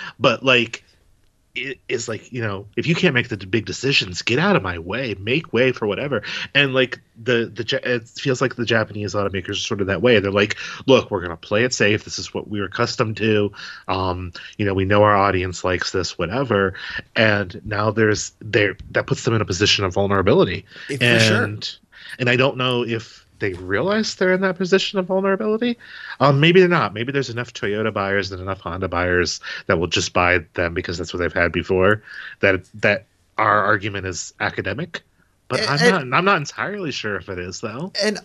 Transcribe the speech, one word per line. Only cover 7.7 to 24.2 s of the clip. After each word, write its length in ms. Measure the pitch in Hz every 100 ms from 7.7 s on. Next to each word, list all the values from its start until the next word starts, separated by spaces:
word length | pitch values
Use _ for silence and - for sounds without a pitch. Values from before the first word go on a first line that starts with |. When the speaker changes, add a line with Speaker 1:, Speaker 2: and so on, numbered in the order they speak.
| 131 123
Speaker 1:
it 140 | 120 113
feels 320 | - 143 131
like 140 | 131
the 100 | - 113
Japanese 480 | 113 107 107 101
automakers 360 | 104 98 95 95
are 40 |
sort 260 | 101 - 101
of 80 | 95
that 120 | 90
way. 200 | 123 110
They're 100 | 98
like, 260 | 101 107 - - - -
"Look, 240 | 123 -
we're 120 | 98
gonna 140 | 87 82
play 280 | - 104
it 100 | 123
safe. 300 | - 104 107
This 120 | - -
is 120 | 90
what 140 | 101 -
we're 200 | 104 95
accustomed 500 | - 117 - 110 107
to. 340 | 110 104 101 - - - -
Um, 440 | 92 95 90 90 - - -
you 100 | 101
know, 80 |
we 100 | 95
know 180 | 95 104
our 140 | 104 101
audience 480 | 98 92 92 87
likes 260 | 92 90 -
this, 260 | 95 87 -
whatever." 580 | 85 120 131 101 95 - - - - 113
And 440 | 110 101 90 104
now 260 | 104 104 110
there's, 400 | 107 107 104 - -
there, 360 | 110 107 101 - -
that 160 | 120 -
puts 160 | -
them 100 | 123
in 60 | 113
a 60 | 101
position 380 | 90 101 -
of 80 | 95
vulnerability. 720 | 98 101 98 92 175 143 82 - - -
Speaker 2:
Eh, 60 | 139 120 113
for 60 |
sure. 180 | 110 110
Speaker 1:
And, 340 | 104 107 - - _ - - -
and 100 | 123
I 60 | 123
don't 200 | 135 127
know 280 | 127 123
if 400 | 117 113 - - _ -
they 120 | 104
realize 640 | 87 92 98 175 214 214
they're 160 | -